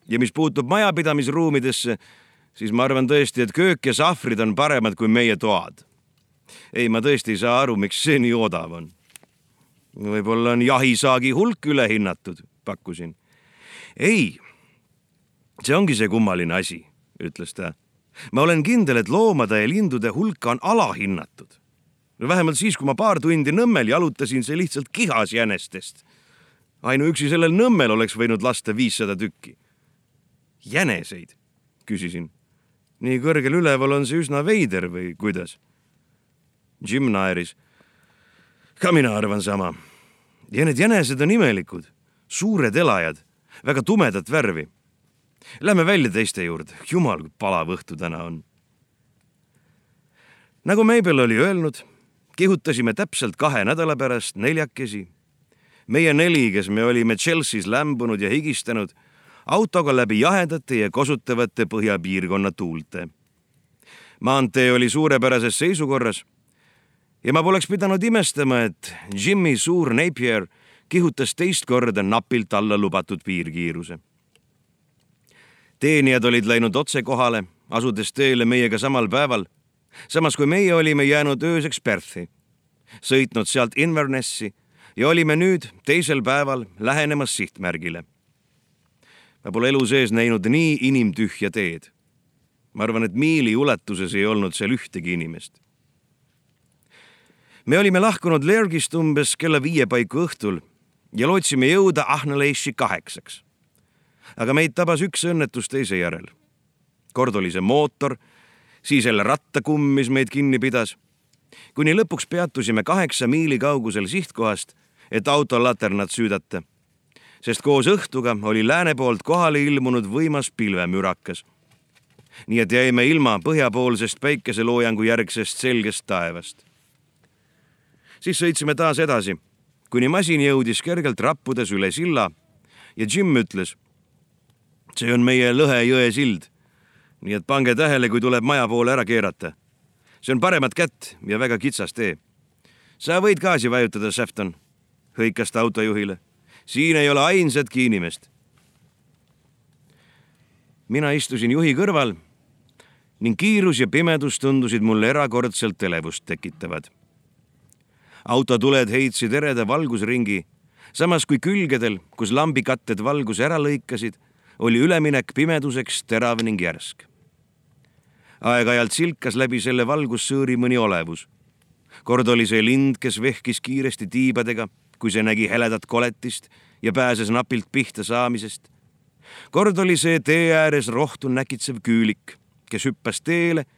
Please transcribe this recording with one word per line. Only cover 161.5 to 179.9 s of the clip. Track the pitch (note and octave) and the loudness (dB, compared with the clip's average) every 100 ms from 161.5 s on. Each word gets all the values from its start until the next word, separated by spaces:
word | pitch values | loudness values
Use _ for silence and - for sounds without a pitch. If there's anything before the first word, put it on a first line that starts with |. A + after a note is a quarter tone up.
| G3+ E3+ C3 A2+ F#2+ _ - | -2 0 0 -2 -4 _ -6
kus | G#2+ B2+ | -2 0
lambikatted | D#3 C3+ A#2+ C3 - G2+ | 0 -2 -2 -4 -4 -4
valguse | A2+ D3 A#2 G#2+ C3+ | -2 -2 -4 -2 -2
ära | E3 | 0
lõikasid, | C#3+ C#3+ - A#2+ A2+ - _ _ _ - | -2 -4 -6 -8 -8 -12 _ _ _ -4
oli | A#2 A#2 | 0 2
üleminek | D#3 E3+ D3+ C#3 - | 4 2 2 0 -2
pimeduseks | - D#3+ D#3+ C#3 B2 A#2+ - | -2 0 0 -2 -6 -6 -8
terav | - A2+ A#2+ A2+ | -4 0 0 0
ning | A2+ G#2 | -2 -2
järsk. | F2 D#2+ - - - _ _ _ _ _ _ _ _ _ _ _ _ - | -4 -6 -12 -18 -20 _ _ _ _ _ _ _ _ _ _ _ _ -6
Aeg-ajalt | A2+ A#2+ A#2 A#2+ A#2 | 0 2 4 2 2
silkas | - E3+ D#3+ B2+ A2 | 0 -2 -2 -4 -2
läbi | C3 B2 | 0 -2
selle | G#2+ B2 A#2+ | -2 0 0
valgussõõri | D3+ C#3 A#2 - C#3 C3+ B2 | -2 -2 -4 -4 -2 0 0
mõni | B2 B2 | 2 2
olevus. | A2 F2+ E2 E2 - _ _ _ _ _ _ - | 2 0 -4 -10 -14 _ _ _ _ _ _ -12
Kord | - B2 A#2 | -2 2 4
oli | A#2+ A2 | 2 4
see | A2+ | 2
lind, | A2 C3+ C#3 B2 | 2 2 2 0
kes | C3 G#2 | -4 -4
vehkis | B2 A2+ - A2+ | -4 -4 -6 -6
kiiresti | - C3+ C3 - G2+ | -6 -4 -4 -6 -6
tiibadega, | B2 C3 A#2+ A#2 A2+ A2 _ _ - | 0 0 0 -2 -4 -8 _ _ -6
kui | A2+ | -2
see | G#2 | 0
nägi | G#2+ G#2+ G#2 | 0 0 0
heledat | A#2 A#2 A2 - | 0 0 -2 -4
koletist | A#2 A#2+ A2+ B2 - - _ _ _ | -2 -2 -4 -10 -10 -14 _ _ _
ja | A2+ | -4
pääses | G2+ B2+ G#2+ G#2+ | 0 0 0 0
napilt | A#2 B2+ B2 - | -2 -2 -6 -4
pihta | C#3 B2+ - | -4 -4 -6
saamisest. | F#2+ A#2+ B2 A#2 G#2+ - _ _ _ _ _ _ - - - | -4 -2 -2 -4 -8 -16 _ _ _ _ _ _ -20 -20 -4
Kord | D#3+ G#3 F3+ | 0 2 2
oli | F#3 | 0